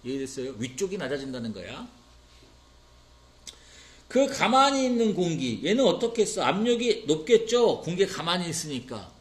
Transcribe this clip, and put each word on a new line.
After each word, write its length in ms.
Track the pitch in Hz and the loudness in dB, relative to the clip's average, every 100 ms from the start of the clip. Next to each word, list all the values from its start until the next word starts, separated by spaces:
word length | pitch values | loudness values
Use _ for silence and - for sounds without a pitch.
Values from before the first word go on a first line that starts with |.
이해됐어요? 500 | 120 135 135 - 131 107 | -6 -6 -6 -8 -8 -6
위쪽이 400 | 123 - 196 190 | -8 -4 -4 -4
낮아진다는 540 | 131 143 135 127 113 | -4 -4 -6 -8 -8
거야. 360 | 98 90 135 240 - - - - - - - _ - _ - - - - _ - - - - - - - | -8 -10 -12 -14 -18 -20 -20 -20 -20 -20 -20 _ -20 _ -20 -20 -20 -20 _ -20 -20 -20 -20 -20 -20 -2
그 220 | 247 277 | 2 2
가만히 580 | - 208 262 277 269 254 | 2 4 6 6 4 2
있는 280 | 233 226 | 2 2
공기, 460 | 175 175 151 127 104 | 2 0 0 -2 -2
얘는 200 | 147 240 | 0 4
어떻게 380 | 233 - 233 226 | 4 2 -2 0
했어? 200 | 202 190 | -2 0
압력이 640 | 131 185 233 233 240 - 139 | 0 2 0 2 0 -2 0
높겠죠? 760 | 156 - 220 226 240 226 123 | -2 4 4 4 4 4 2
공기가 340 | - 175 190 | -4 0 0
가만히 340 | - 165 180 170 | 0 -2 -2 -2
있으니까. 680 | 156 156 131 - 110 90 - | -6 -6 -8 -8 -12 -12 -20